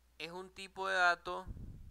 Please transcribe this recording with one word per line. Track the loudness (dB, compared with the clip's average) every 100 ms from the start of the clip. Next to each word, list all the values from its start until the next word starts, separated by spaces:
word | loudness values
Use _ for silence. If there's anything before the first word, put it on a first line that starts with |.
| _ -12
es | -10
un | -8 -12
tipo | -12 -12 -4 0
de | 6
dato | 6 6 0 -6 -6 -10 -10 -12 -16